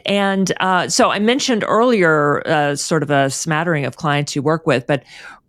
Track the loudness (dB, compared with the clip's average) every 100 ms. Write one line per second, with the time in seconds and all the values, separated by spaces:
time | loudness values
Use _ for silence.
0 | -4 -2 0 0 -2 -2 0 0 0 2
1 | 2 2 0 0 0 -2 0 2 2 4
2 | 4 4 2 0 0 0 0 -2 -2 -2
3 | 0 2 0 -2 -4 -2 0 -2 -4 -4
4 | -2 -2 -2 -2 -2 0 0 0 0 -4
5 | -4 -20 -20 -20